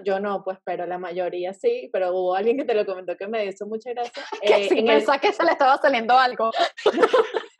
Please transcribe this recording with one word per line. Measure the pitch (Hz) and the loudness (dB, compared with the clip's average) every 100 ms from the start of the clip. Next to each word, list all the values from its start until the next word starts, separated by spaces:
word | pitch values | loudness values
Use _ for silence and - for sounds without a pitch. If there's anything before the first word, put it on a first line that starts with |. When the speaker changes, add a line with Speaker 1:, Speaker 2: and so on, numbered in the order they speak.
Speaker 1:
yo | 190 190 | -4 -4
no, | 202 196 | -2 -6
pues, | 190 190 | -6 -10
pero | - 175 175 | -8 -8 -6
la | 180 | -8
mayoría | 180 175 175 175 180 | -8 -6 -6 -4 -8
sí, | 190 240 240 - | -4 -2 -2 -4
pero | 196 180 | -4 -2
hubo | 185 185 185 | 0 0 0
alguien | 220 247 | 0 0
que | 240 | 0
te | 208 | 0
lo | 196 | -2
comentó | 185 180 175 | -6 -8 -8
que | 202 | -6
me | 226 202 | -6 -6
hizo | 190 208 | -8 -10
mucha | 220 247 | -10 -8
gracia, | 240 240 - 285 | -8 -8 -10 -14
Speaker 2:
<laughs> | 440 | -2
Que | - - 403 | 2 4 4
Speaker 1:
eh, | |
Speaker 2:
sí, | 320 | 2
Speaker 1:
en | 226 | 4
el | 220 | 4
Speaker 2:
pensaba | - 294 | 4 2
que | 415 | 2
se | - | 2
le | 330 | 2
estaba | - 262 269 | 4 4 4
saliendo | 294 247 226 247 | 4 2 4 4
algo. | 254 233 226 - - - - | 4 0 -2 0 -2 -2 -4
<laughs> | 254 - 494 - - - - | 2 4 4 0 -4 -8 -6